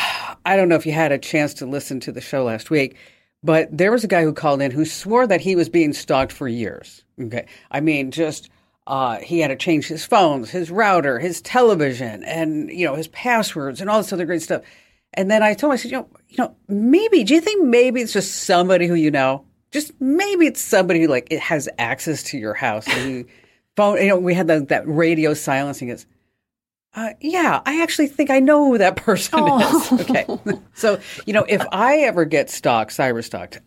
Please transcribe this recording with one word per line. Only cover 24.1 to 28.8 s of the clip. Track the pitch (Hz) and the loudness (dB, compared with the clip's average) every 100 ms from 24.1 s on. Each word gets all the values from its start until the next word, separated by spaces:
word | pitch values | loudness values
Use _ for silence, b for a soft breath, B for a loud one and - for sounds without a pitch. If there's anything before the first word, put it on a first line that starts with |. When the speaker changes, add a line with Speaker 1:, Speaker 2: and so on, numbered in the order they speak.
| 185 | 2
Speaker 1:
we | 180 | 2
had | 180 165 | 0 2
the, | 156 139 | 2 2
that | 147 156 | -2 0
radio | 151 165 160 156 | 0 2 2 0
silencing | 151 - 135 143 139 123 | 0 -2 -2 -2 -6 -10
is, | 107 - _ _ _ _ _ _ _ _ | -12 -16 _ _ _ _ _ _ _ _
uh, | 214 226 214 | -10 -10 -8
yeah, | 285 359 294 147 | -4 0 2 0
I | 262 311 | 0 0
actually | 330 - 294 | 0 0 0
think | - 277 | 0 2
I | 269 | 4
know | 269 294 285 | 6 6 4
who | |
that | 233 | 4